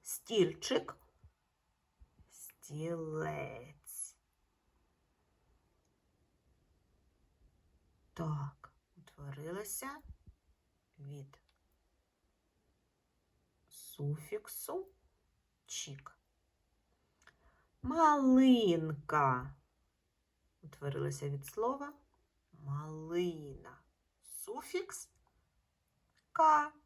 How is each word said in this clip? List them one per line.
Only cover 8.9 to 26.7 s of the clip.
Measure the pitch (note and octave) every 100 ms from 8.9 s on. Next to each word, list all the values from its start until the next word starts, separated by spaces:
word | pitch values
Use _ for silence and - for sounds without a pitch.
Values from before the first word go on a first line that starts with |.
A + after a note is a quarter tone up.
| -
утворилося | - - C#3+ C#3 D#3 F#3 G#3 - C4+ D4+ - - - _ _ _ _ _ _ -
від | C#3 C#3+ C#3 - _ _ _ _ _ _ _ _ _ _ _ _ _ _ _ _ _ _ _ _ _ _ _
суфіксу | - - - C#3+ D3+ - G#4 - - - F4 F#4+ _ _ _ _ _ _ _ _
чік. | - - C#3 - _ _ _ _ _ _ _ _ _ _ _ - _ _ _ _ _
Малинка. | B3+ D#4+ D#4 D4 C4 B3+ C4 B3 G#3 E3 D#3+ C#3+ - D3+ C#3 B2 C#3 - _ _ _ _ _ _ _ _ _ _
Утворилося | D3+ - C#3+ C#3 C#3+ C#3 C#3+
від | C#3 -
слова | - A#3 C#4 C#4+ D4 _ _ _ _ _
малина. | D#3+ C#3+ C#3+ D#3 D#3 D#3+ F3 F3+ D3 C#3 C3+ - - _ _ _ _
Суфікс | - - - D4 - F#4 F#4+ - - _ _ _ _ _ _ _ _ _ _ _ _
"ка". | - D#4 D4+ D4+